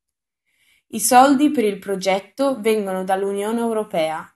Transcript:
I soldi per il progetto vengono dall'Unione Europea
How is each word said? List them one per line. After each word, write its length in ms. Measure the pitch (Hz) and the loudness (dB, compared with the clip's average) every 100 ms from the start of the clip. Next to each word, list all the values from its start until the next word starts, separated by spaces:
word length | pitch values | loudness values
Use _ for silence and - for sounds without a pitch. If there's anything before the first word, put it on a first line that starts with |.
| _ _ _ _ _ _ _ _ _ | _ _ _ _ _ _ _ _ _
I 60 | 226 | -6
soldi 500 | - 247 269 269 294 | 2 6 6 6 2
per 140 | 285 214 | 2 -2
il 140 | 190 | -2
progetto 840 | 196 190 190 190 - - 277 262 | -6 -6 -2 -2 -4 -4 -2 -2
vengono 420 | 214 220 196 185 | -2 -2 -2 -4
dall'Unione 560 | 190 190 196 202 202 233 | -2 -2 -2 -4 -4 -4
Europea 760 | 233 220 214 185 156 160 180 | -2 -4 -4 -4 -4 -4 -12